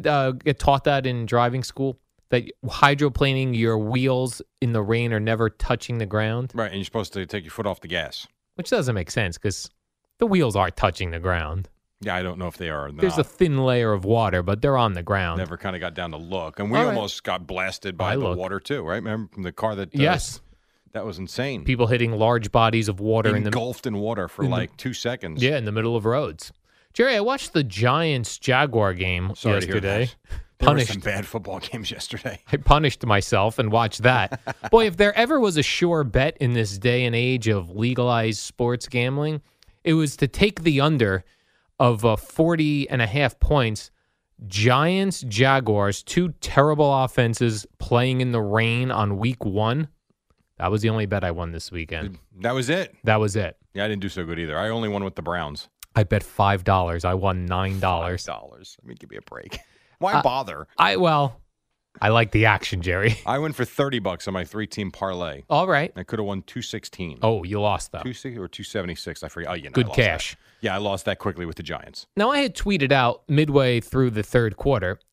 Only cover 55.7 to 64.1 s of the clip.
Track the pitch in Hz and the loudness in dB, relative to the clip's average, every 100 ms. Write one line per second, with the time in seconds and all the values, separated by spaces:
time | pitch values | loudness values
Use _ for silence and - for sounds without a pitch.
55.7 | _ - 113 98 104 - - 101 98 95 | _ -2 0 2 0 0 2 4 4 2
56.7 | 95 87 85 90 92 98 92 90 90 95 | 2 2 -2 -2 0 0 -2 -2 -2 -2
57.7 | 95 92 87 87 90 - 55 67 64 - | -2 0 0 -2 -6 -8 -12 -14 -20 -20
58.7 | - 62 60 - 52 - - - - - | -20 -20 -20 -18 -18 -16 -18 -16 -16 -18
59.7 | _ _ - 180 143 135 131 104 76 - | _ _ -4 0 4 4 2 -4 -8 -12
60.7 | - 185 190 170 151 135 - _ _ _ | -4 -2 2 2 2 0 -4 _ _ _
61.7 | _ _ - 104 117 110 107 110 98 - | _ _ -2 2 4 4 4 4 2 0
62.7 | 92 90 90 110 107 104 135 156 135 120 | -4 -2 0 0 0 -2 -4 -4 -4 -4
63.7 | - 139 123 95 | -2 -2 -2 -4